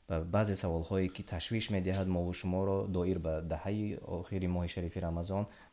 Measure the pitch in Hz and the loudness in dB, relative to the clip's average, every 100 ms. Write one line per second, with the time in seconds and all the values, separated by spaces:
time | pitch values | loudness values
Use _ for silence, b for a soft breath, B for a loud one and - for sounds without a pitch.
0 | - 80 85 98 107 95 92 82 82 95 | -4 -2 2 2 4 2 0 0 0 0
1 | 92 - - 87 - 113 107 101 92 98 | 0 -2 -8 -6 -2 -2 0 0 2 2
2 | 92 90 87 90 92 92 98 98 98 90 | 2 2 0 -2 0 2 2 2 2 2
3 | 90 92 82 80 82 80 95 107 104 95 | 2 2 0 0 -2 -2 -2 -2 -2 -4
4 | - 87 - 95 92 90 87 - 85 95 | -4 -6 -2 -2 0 2 0 -2 -4 -2
5 | 85 85 87 95 107 B B | -2 -2 0 -2 -2 B B